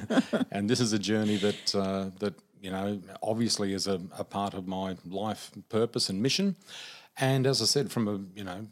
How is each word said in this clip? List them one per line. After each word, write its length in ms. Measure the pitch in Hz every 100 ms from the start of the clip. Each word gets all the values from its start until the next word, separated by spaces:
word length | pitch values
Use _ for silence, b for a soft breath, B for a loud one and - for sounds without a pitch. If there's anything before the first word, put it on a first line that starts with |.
| -
<laughs> 400 | 220 - - -
and 180 | 101 101
this 120 | 120
is 100 | 117
a 80 | 107
journey 380 | 95 110 107 104
that, 360 | 104 - -
uh, 360 | 101 95 95 95 92
that, 140 | 101 - _ _
you 80 | 98
know, 300 | 95 98 101 90 95
obviously 480 | 107 113 117 - 98
is 140 | 95 92
a, 140 | 95 92 -
a 60 | -
part 280 | 101 101
of 140 | 95 92
my 300 | 92 95 90 85
life 400 | 95 107 101 - 104 -
purpose 400 | 110 113 123 -
and 120 | 95
mission. 360 | 131 - 196 175 B B B B B -
And 300 | 131 135 131
as 140 | 127
I 40 | 110
said, 240 | 147 117
from 180 | 123 107
a, 100 | 104 98 104
you 60 |
know, 240 | 95 90 107